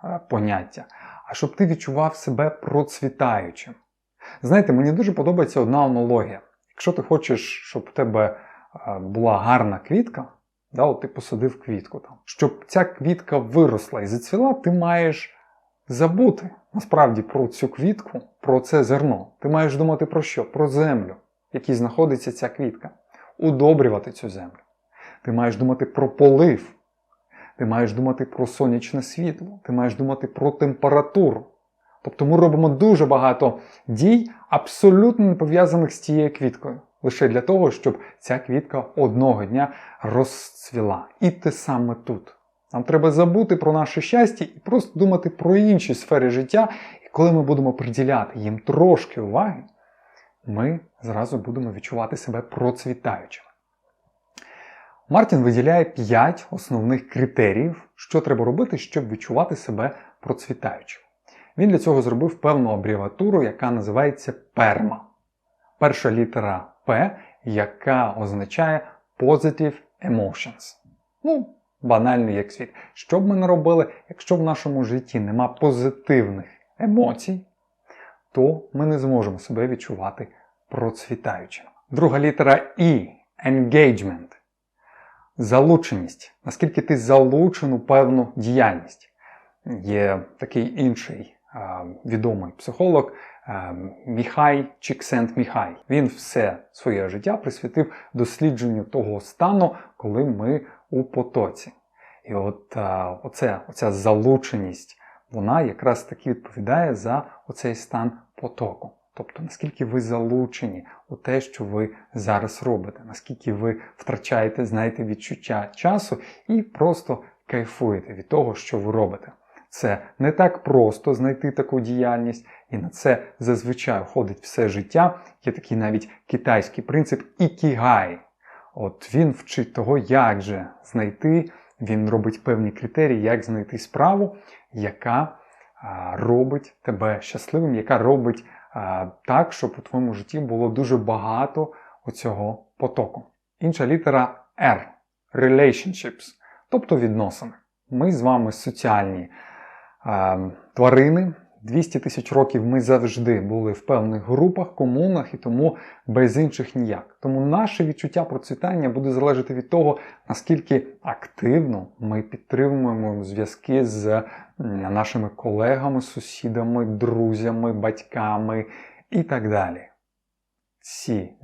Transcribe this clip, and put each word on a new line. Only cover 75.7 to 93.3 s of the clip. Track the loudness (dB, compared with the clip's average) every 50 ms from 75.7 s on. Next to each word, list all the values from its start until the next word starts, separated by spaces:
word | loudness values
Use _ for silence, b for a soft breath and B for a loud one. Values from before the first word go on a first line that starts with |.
| 2 2 0 -2 -2 -2 0 2 4 4 4 2 -2 -8 -12 -14 -20 _ _ _ _ -4
емоцій, | 0 2 4 4 2 2 0 -4 -6 -8 -8 -8 -8 _ _ _ _ _ _ _ _ B B B B B B B B _
то | 0 2 2 4 2 0 -6 -8 -6
ми | -2 0
не | 0 0 0
зможемо | 0 2 2 2 2 0 -4 -8
себе | -10 -8 -4 -2 -2 -2
відчувати | -4 -6 -8 -10 -10 -8 -8 -8 -8 -10 -14 -16 b b b b b b b -12
процвітаючим. | -6 -4 -4 -4 -6 -8 -10 -12 -10 -8 -8 -8 -8 -8 -10 -16 -18 -20 -20 -20 _ _ _ -8
Друга | -2 2 2 2 4 2
літера: | 0 0 2 2 4 6 6 4 4 0 -2 2
І, | 4 4 4 2 0 -4 -12 _ _ _ _ -6 -2
Engagement. | 0 2 2 2 4 6 6 8 6 6 2 -2 -6 -8 -8 -12 -18 -20 _ _ _ _ _ _ _ _ b b b b b b b b b b b b -6
Залученість. | 0 4 6 6 8 8 6 4 4 0 -6 -6 -6 -8 -12 -16 -20 -20 _ _ -14
Наскільки | -12 -6 -2 -2 -2 0 -2
ти | -2 0 0 0
залучен | 4 6 8 8 8 8 6 4 4 2 2 0 -4 -2 -2
у | -2
певну | 0 4 6 6 6 6 4 2 0 -2 -4
діяльність. | -6 -4 0 2 4 4 2 2 -2 -8 -16 -20 _ _ _ _ b b b b b b b b b -14 -12 -12 -10 -6
Є | -4 0 0 2 2 0 -2 -6 -10 _ -12
такий | -10 -6 -2 -2 -2 -2 -2 0
інший, | 0 0 0 -2 -6 -12 -14 -14 -16 -18 _ _ _ _ -16
а, | -14 -12 -12 -12 -12 -12 -14 -16 -14 -10
відомий | -6 -4 -2 -2 -2 -2 -4 -6 -10 -14 -16
психолог, | -14 -10 -4 0 2 4 4 4 2 2 -4 B B B